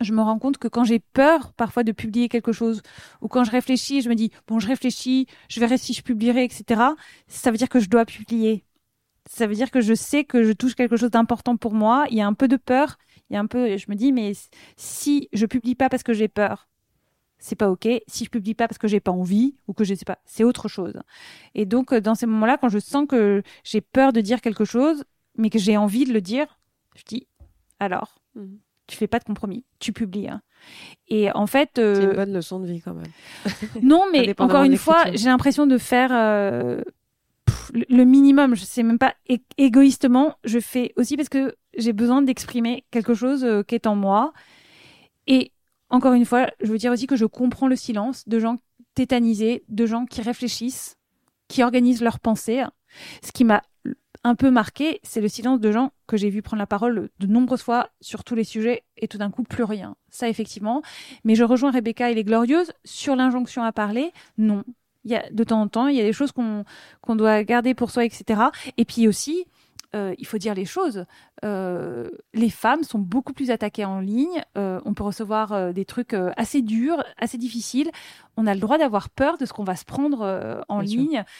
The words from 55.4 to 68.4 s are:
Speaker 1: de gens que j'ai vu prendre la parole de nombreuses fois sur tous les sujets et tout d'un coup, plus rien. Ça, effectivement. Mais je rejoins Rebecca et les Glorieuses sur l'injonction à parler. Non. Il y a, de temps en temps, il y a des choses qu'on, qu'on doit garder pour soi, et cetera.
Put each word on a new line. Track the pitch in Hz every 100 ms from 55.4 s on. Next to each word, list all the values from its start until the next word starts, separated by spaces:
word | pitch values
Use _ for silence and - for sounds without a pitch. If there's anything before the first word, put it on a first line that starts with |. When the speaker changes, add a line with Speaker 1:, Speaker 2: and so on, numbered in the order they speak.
| 254 262
Speaker 1:
de | 214
gens | 214 269 _ -
que | 214
j'ai | 208
vu | 202
prendre | - 214
la | 202
parole | 202 240 220 - -
de | 190
nombreuses | 226 254 254
fois | - 240 - _
sur | - 208
tous | - 226
les |
sujets | 220 220 220 202 _ -
et | 214
tout | 202
d'un | 202
coup, | -
plus | 226 -
rien. | 220 214 185 - _
Ça, | - 240
effectivement. | 220 214 208 214 262 - - - -
Mais | 220 220
je |
rejoins | 233 254 277
Rebecca | 254 226 220 240
et | 226
les |
Glorieuses | 208 220 233 320 339 -
sur | - - 294 262
l'injonction | 254 247 247 -
à | 226
parler. | 220 208 226 320 - - -
Non. | 214 202 - - _ _ 214
Il |
y | 226
a, | -
de | 214
temps | 226 220
en | 208
temps, | 220 269
il | 269
y |
a |
des | 208
choses | 214 277
qu'on, | - 226 208 202 - - _
qu'on | - 220
doit | 220 214
garder | 208 240 240 247
pour | 233
soi, | 247
et | 233
cetera. | - 196 208